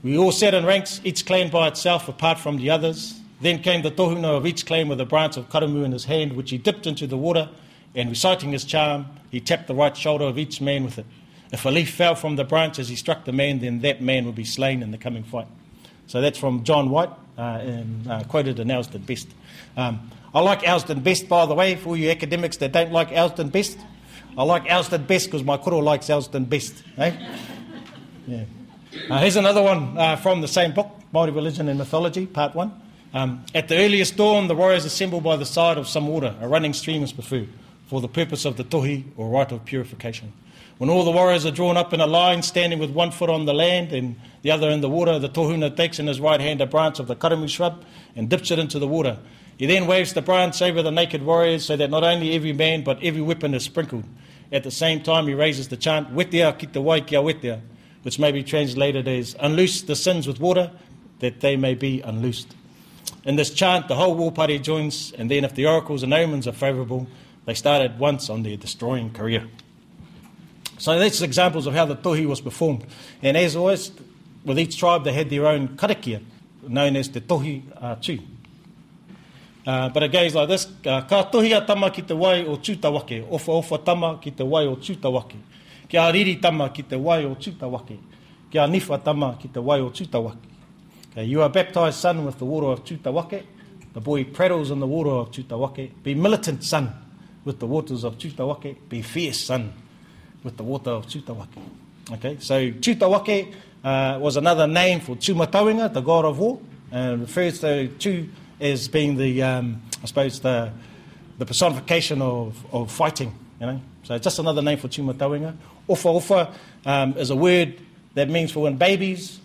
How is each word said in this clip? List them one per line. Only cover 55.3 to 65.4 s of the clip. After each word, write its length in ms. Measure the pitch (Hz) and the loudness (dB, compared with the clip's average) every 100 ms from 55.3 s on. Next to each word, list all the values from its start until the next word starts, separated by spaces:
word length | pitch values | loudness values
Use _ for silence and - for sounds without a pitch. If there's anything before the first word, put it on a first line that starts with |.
raises 340 | 139 156 135 131 | 2 2 0 -6
the 80 | 123 | -4
chant, 380 | 165 156 139 | 0 0 -2
"Wetea 440 | 127 180 170 160 - | -2 0 4 4 2
ki 100 | 147 | -6
te 100 | 135 | -2
wai 220 | 143 160 | 2 2
kia 200 | - 143 | 2 2
wetea," 400 | 151 156 123 113 113 - - - | 2 0 -4 -6 -12 -20 -20 -12
which 180 | 127 127 | -8 2
may 140 | 151 | 2
be 100 | 139 | 2
translated 640 | 139 156 143 123 139 135 127 | -2 -2 0 0 0 0 -2
as, 300 | 127 120 - | -4 -4 -2
"Unloose 440 | 143 156 185 - | 0 2 2 0
the 120 | - | -4
sins 320 | 143 185 180 135 | -2 0 0 -2
with 140 | 123 | -2
water, 300 | 170 180 175 - - - - - | 2 2 0 -4 -20 -20 -20 -6
that 220 | 127 117 | -6 0
they 160 | 143 135 | 0 2
may 180 | 135 | 0
be 260 | 123 139 131 | 0 -2 -4
unloosed." 540 | - 110 123 117 - - - - - - - - - | -4 -4 -2 -4 -10 -20 -20 -20 -20 -14 -14 -10 -2
In 100 | 143 | 0
this 140 | 147 | 2
chant, 380 | - 190 180 - | 2 4 4 2
the 80 | 131 | 2
whole 180 | 185 | 2
war 180 | 170 165 | 4 0
party 260 | 160 156 147 | 2 2 2
joins, 540 | 135 156 151 139 - - | 0 -2 -2 -6 -12 -8
and 120 | 117 | 0
then 140 | 143 | 0